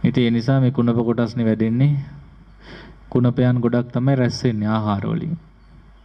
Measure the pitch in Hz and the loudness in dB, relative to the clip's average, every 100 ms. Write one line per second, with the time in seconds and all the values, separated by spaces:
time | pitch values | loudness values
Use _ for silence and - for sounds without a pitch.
0 | 123 123 120 117 113 135 127 127 120 117 | 0 2 2 2 2 2 2 2 0 2
1 | 117 113 117 120 113 110 110 117 143 139 | 0 0 -2 0 0 0 0 2 2 0
2 | 139 - - - - - - - - - | -6 -16 -20 -20 -20 -20 -20 -20 -20 -20
3 | - 131 123 120 123 123 117 120 120 - | -4 0 2 2 2 2 0 0 -2 -2
4 | 131 135 120 - 127 110 107 110 107 98 | 0 2 0 0 -2 -2 -2 -2 0 -2
5 | 107 110 - 170 - - - - - - | -2 -4 -4 -8 -12 -20 -20 -20 -20 -20